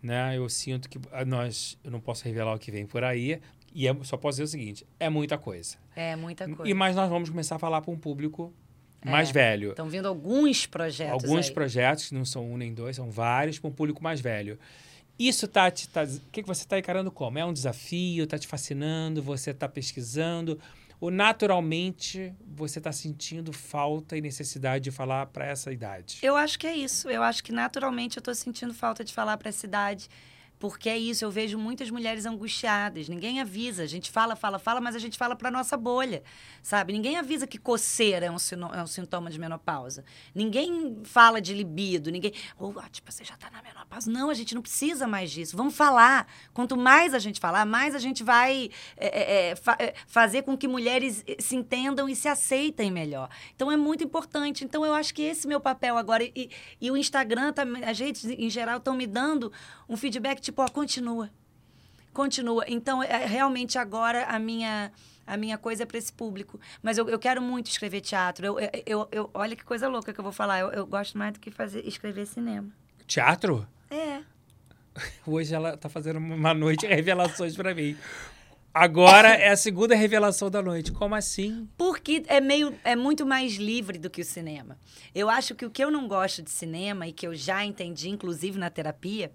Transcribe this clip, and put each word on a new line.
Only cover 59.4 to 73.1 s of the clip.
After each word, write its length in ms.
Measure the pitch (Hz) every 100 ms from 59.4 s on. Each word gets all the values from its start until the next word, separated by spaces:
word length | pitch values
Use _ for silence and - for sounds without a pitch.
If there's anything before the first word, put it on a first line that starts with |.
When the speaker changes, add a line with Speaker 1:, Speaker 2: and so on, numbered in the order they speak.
| 233 - - - -
Speaker 2:
um 80 | 220
feedback, 420 | 277 233 247 269
tipo, 140 | - -
"Ó, 60 | 262
continua. 600 | - 294 - 240 233 208 - _ _ _ _ - - _
Continua." 520 | - 277 269 240 226 -
Então, 340 | 233 233 262
é, 240 | 262 233 -
realmente 500 | 226 277 254 247 262
agora 480 | 220 214 226 240 247
a 120 | 226
minha, 540 | 220 226 226 214 202 - - - -
a 100 | 202
minha 220 | 220 220
coisa 240 | 226 220
é 40 | 233
pra 120 | 233
esse 140 | 226
público. 480 | - 226 196 202 - - -
Mas 160 | 226 220
eu, 120 | 226
eu 100 | 226
quero 240 | 247 254
muito 240 | 247 254 233
escrever 340 | - 208 202
teatro. 460 | 196 196 180 180 190
Eu, 120 | 202
eu, 100 | 208 226 -
eu, 220 | 214 214
eu, 200 | 208 208
olha 220 | - 214 226
que 80 |
coisa 240 | - 233 262
louca 240 | 254 220
que 80 | 208
eu 20 |
vou 100 | 202
falar. 280 | 196 208 190
Eu, 80 | 190
eu 160 | - 196
gosto 320 | 196 202 208
mais 140 | 208
do 60 | 208
que 100 | -
fazer, 340 | 202 214 202 220
escrever 380 | 208 208 196 208
cinema. 420 | - 233 208 202 - _ _
Speaker 1:
Teatro? 600 | -